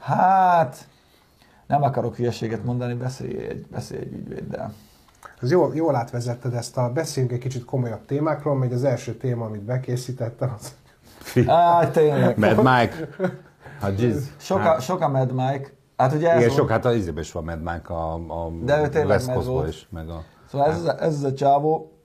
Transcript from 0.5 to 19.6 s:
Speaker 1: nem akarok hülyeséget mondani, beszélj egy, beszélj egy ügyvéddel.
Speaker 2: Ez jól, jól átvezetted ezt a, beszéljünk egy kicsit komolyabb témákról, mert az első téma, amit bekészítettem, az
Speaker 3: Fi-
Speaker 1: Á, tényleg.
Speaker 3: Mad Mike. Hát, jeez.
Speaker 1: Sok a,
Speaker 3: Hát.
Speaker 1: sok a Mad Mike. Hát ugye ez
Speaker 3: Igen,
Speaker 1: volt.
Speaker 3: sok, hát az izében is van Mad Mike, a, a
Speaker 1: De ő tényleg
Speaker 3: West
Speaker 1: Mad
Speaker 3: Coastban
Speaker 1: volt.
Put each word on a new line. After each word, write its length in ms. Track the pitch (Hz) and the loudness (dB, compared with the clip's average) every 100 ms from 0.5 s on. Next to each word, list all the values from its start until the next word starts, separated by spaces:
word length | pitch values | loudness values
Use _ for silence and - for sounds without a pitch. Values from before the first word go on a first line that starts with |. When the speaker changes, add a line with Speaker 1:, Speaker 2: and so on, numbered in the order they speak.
| 175 147 - - _ _ _ _ _ _ _ _ | 4 2 -4 -20 _ _ _ _ _ _ _ _
Speaker 1:
nem 160 | 139 | 0
akarok 340 | 139 135 117 107 | 2 0 -4 -2
hülyeséget 480 | 120 113 113 113 | -4 -2 -6 -4
mondani, 300 | 117 123 120 | -4 -4 -4
beszélj 420 | 120 123 131 127 - 55 | -4 -6 -8 -8 -8 -8
egy, 180 | - - | -10 -10
beszélj 300 | - - - | -12 -10 -10
egy 120 | - | -10
ügyvéddel. 600 | - - - - - - - - _ _ _ - - | -12 -12 -12 -10 -8 -10 -12 -20 _ _ _ -20 -8
Speaker 2:
Ez 100 | 123 | 0
jól, 240 | 175 147 | 2 2
jól 200 | 151 165 135 | 0 0 0
átvezetted 580 | - 123 117 120 131 | -2 -6 -6 -6 -6
ezt 220 | 120 113 - | -6 -6 -4
a, 140 | 123 | -2
beszéljünk 420 | 127 156 - 123 | -2 -4 -2 -2
egy 60 | 120 | -2
kicsit 240 | 123 127 | -6 -10
komolyabb 400 | - 135 120 107 - | -8 -4 -4 -6 -6
témákról, 480 | 143 156 147 151 135 | -2 -2 -2 -2 0
mert 160 | 127 | 0
az 120 | 120 | 0
első 300 | 139 127 - 110 | 0 0 -4 -6
téma, 280 | 131 117 | -4 -4
amit 180 | 113 107 | -4 -8
bekészítettem, 920 | 104 127 131 123 - 123 113 - 127 104 | -6 -6 -4 -6 -6 -6 -8 -4 -6 -6
az 160 | - - _ _ - - | -14 -20 _ _ -20 -20
Speaker 3:
Fi- 300 | - - 127 | -2 2 6
Speaker 1:
Á, 420 | 156 175 170 156 | 6 6 6 4
tényleg. 480 | 170 151 139 123 107 | 4 4 6 2 4
Speaker 3:
Mad 180 | 107 110 | 4 6
Mike. 520 | 135 127 117 - 160 - 185 - - _ - - | 6 6 4 0 -10 -4 -4 -4 -18 _ -20 -6
Hát, 200 | 98 98 | -4 0
jeez. 300 | 120 104 127 - | 0 0 -4 -12
Speaker 1:
Sok 220 | - 190 | -4 0
a, 20 | |
Speaker 3:
Hát. 200 | 202 160 | 4 2
Speaker 1:
sok 200 | 131 185 | 2 -2
a 80 | 156 | 0
Mad 240 | 135 127 | 2 0
Mike. 380 | 127 127 139 139 - _ _ | 0 -2 -2 -8 -18 _ _
Hát 160 | 127 | 2
ugye 160 | 151 165 | 4 4
ez 60 | 165 | 6
Speaker 3:
Igen, 120 | 117 | 6
Speaker 1:
volt. 120 | 143 | 4
Speaker 3:
sok, 80 | 135 | 2
hát 140 | 110 | 2
az 100 | 104 | 2
izében 280 | 117 92 78 | 0 0 -6
is 100 | 80 | -6
van 120 | 90 | -8
Mad 140 | 80 82 | -8 -8
Mike, 320 | 82 85 - | -6 -8 -6
a, 200 | 85 82 | -6 -4
a 360 | 82 82 82 82 82 | -6 -8 -8 -6 -6
Speaker 1:
De 180 | 123 147 | -2 0
ő 60 | 147 | 0
tényleg 200 | 151 143 101 | 0 2 2
Speaker 3:
West 100 | 127 | 2
Speaker 1:
Mad 80 | |
Speaker 3:
Coastban 200 | 127 87 | -4 -2
Speaker 1:
volt. 140 | 127 | -2